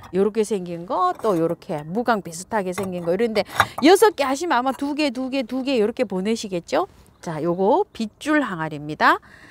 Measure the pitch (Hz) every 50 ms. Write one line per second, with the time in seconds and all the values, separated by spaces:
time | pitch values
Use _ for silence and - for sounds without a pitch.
0 | - - - 180 196 214 208 226 208 - 220 190 180 175 170 165 170 190 269 349
1 | 370 359 359 - - 226 190 165 165 165 170 - - - 170 147 147 156 175 226
2 | 240 - 233 202 - 175 160 170 180 - 226 214 185 185 180 190 196 190 180 180
3 | 170 170 175 190 240 233 220 208 175 - - - - - - - 240 311 392 381
4 | 453 427 - - 277 262 277 277 349 349 269 240 254 269 262 - 277 285 294 277
5 | 302 285 220 254 262 262 254 277 254 - 254 262 254 269 277 233 202 220 226 -
6 | 254 196 202 185 185 220 233 220 - 202 185 170 - - 254 302 370 - - -
7 | - _ _ _ - 175 160 151 151 175 170 185 190 202 277 359 415 _ - -
8 | 226 214 _ - - 285 311 302 269 214 190 160 160 156 156 143 147 151 151 -
9 | 220 277 339 - _ - - - - -